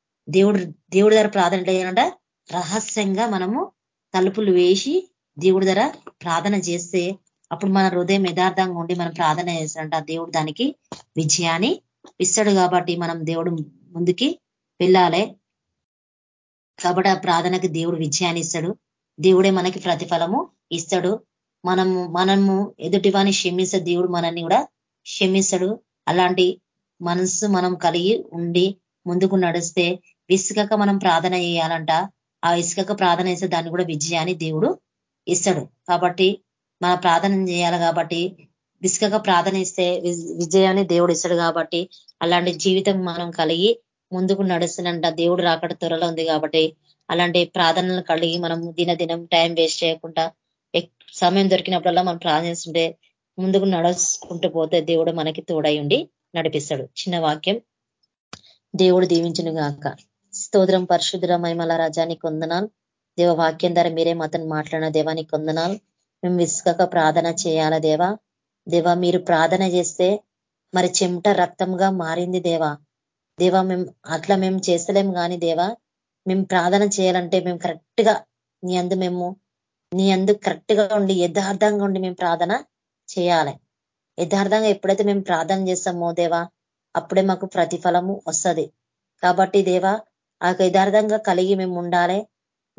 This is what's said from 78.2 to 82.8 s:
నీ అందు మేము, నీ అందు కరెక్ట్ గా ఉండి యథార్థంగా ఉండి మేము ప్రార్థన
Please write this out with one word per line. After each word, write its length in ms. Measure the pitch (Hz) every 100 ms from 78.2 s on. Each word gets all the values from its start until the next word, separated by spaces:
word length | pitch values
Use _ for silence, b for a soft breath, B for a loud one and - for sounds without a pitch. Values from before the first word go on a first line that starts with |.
| - _ _ _
నీ 100 | 180 180
అందు 140 | 180 190
మేము, 240 | 180 180 180 190 _ _ _ _ -
నీ 180 | 180 196
అందు 200 | 190 190
కరెక్ట్ 420 | 208 196 - -
గా 220 | 208 196 214
ఉండి 180 | 190
యథార్థంగా 720 | 190 175 185 196 196 214 208 196
ఉండి 140 | 190
మేము 160 | 185 180
ప్రార్థన 480 | 180 170 175 240 - _